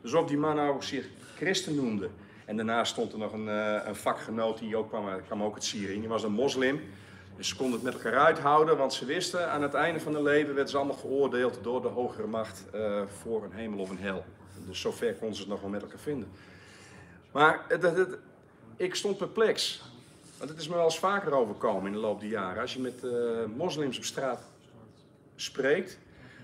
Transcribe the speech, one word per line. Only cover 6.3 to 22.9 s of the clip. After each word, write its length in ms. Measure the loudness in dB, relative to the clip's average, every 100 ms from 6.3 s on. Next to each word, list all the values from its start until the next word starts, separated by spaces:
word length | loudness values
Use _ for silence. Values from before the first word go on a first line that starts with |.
moslim. 480 | 2 2 4 2 2 -4 -16 -18 -20 -18 -8
Dus 120 | -6
ze 80 | -2
konden 180 | 0
het 80 | 0
met 120 | -2
elkaar 240 | -2 2 6
uithouden, 580 | 6 6 6 6 6 4
want 160 | 2
ze 120 | 0
wisten, 460 | -2 -2 -2 -2 -2
aan 120 | 0
het 120 | 0
einde 260 | 2 2 0
van 140 | -2
hun 80 | 0
leven 320 | 4 4 4
werden 160 | 0 0
ze 60 | 2
allemaal 200 | 0 -2
geoordeeld 640 | -2 2 4 4 2 0
door 200 | -2 0
de 60 | 0
hogere 380 | -2 -2 -2 -4
macht, 380 | -2 -4 -8 -10
eh, 300 | -4 -2 0 -2 -6
voor 240 | -2 -2
een 80 | -2
hemel 260 | -8 -6 -4
of 120 | -4
een 80 | -4
hel. 260 | -4 -4 -8 -16 -20 -16 -10
Dus 140 | -4
zover 340 | -4 0 -2
konden 200 | -2 -4
ze 60 | -6
het 100 | -6
nog 100 | -6
wel 100 | -4
met 120 | -6
elkaar 160 | -6 -10
vinden. 300 | -6 -4 -6 -14 -20 -20 -20 -20 -20 -20 -20 -20 -6
Maar 320 | 6 6 6 2
het, 140 | 4
het, 140 | 4 4
het, 220 | 2 0 -14 -20 -20 -20 -18 -4
ik 180 | -2
stond 220 | 0 -2 -2
perplex. 680 | -2 4 4 4 0 -4 -12 -20 -20 -20 -20 -12
Want 120 | -12
het 100 | -8
is 80 | -4
me 60 |
wel 100 | 4
eens 140 | 4 4
vaker 340 | 2 2 4
overkomen 540 | 4 2 2 0 2 0
in 60 |
de 60 | -2
loop 220 | 0 -2
der 80 | -2
jaren. 340 | -2 -2 -4
Als 120 | -4
je 60 | -4
met, 240 | -6